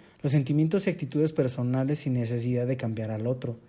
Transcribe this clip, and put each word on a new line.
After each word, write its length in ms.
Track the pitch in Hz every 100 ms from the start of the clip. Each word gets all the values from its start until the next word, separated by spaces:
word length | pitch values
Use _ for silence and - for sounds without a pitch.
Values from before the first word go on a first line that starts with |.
| - _
los 100 | 147
sentimientos 540 | 143 131 147 160 196 190
y 40 |
actitudes 420 | - 135 151 156
personales 680 | 156 131 127 123 127 135 147
sin 140 | 143
necesidad 520 | 123 113 120 120 123 123
de 100 | 127
cambiar 340 | 117 110 110
al 160 | 110 113
otro. 300 | 127 123 117